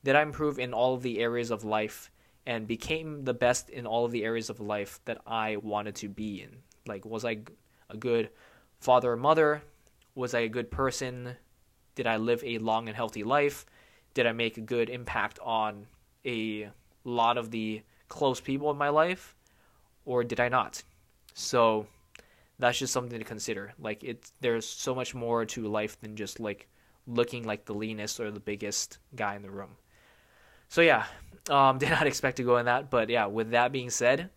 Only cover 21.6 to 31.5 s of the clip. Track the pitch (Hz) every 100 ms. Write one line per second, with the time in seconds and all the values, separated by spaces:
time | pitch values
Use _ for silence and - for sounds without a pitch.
21.6 | 117 110 104 _ _ - _ _ _ _
22.6 | 123 120 127 131 123 117 110 110 - 104
23.6 | 104 - 110 104 120 120 - _ 127 117
24.6 | 110 - - 127 123 123 117 117 110 -
25.6 | 110 107 107 - 110 107 101 - 110 101
26.6 | - _ _ _ - 120 120 120 113 104
27.6 | - 104 110 110 104 - 107 104 101 104
28.6 | 104 107 - - _ 127 107 101 98 98
29.6 | 95 104 _ _ _ _ _ _ _ _
30.6 | _ - 170 123 101 - - - -